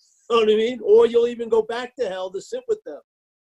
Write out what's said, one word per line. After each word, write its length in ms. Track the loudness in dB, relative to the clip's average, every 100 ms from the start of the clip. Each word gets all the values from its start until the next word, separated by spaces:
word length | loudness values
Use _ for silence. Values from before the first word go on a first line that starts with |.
| _ _ -2
You 80 | 0
know 60 |
what 100 | 2
I 40 | 2
mean? 240 | 0 -2
Or 240 | 4 6 6
you'll 220 | 2 0
even 200 | -4 -2
go 140 | -2
back 320 | -2 -6 -10 -8
to 120 | -8
hell 240 | -8 -10
to 80 | -12
sit 240 | -12 -10 -6
with 160 | -8
them. 160 | -8 -18 _ _ _ _ _